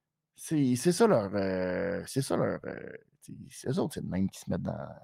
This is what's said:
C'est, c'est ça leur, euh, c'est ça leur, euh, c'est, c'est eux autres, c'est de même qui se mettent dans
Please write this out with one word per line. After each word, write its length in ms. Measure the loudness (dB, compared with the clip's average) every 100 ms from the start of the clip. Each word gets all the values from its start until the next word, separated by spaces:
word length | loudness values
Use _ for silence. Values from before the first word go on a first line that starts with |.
| _ _ _ -14
C'est, 320 | -2 2 4
c'est 180 | 4 4
ça 140 | 6 6
leur, 240 | 6 4
euh, 680 | 0 0 0 0 0 0 -2 -2
c'est 160 | -4
ça 120 | 0
leur, 260 | 0 0 -2
euh, 100 | -6 -10 -12 -16 _ _
c'est, 140 | -18 -16 -16
c'est 180 | -10 -4
eux 100 | -2
autres, 140 | -2
c'est 120 | -4
de 40 | -4
même 220 | -2 -2
qui 100 | -4
se 80 | -6
mettent 140 | -4
dans 260 | -4 -6 -10 -14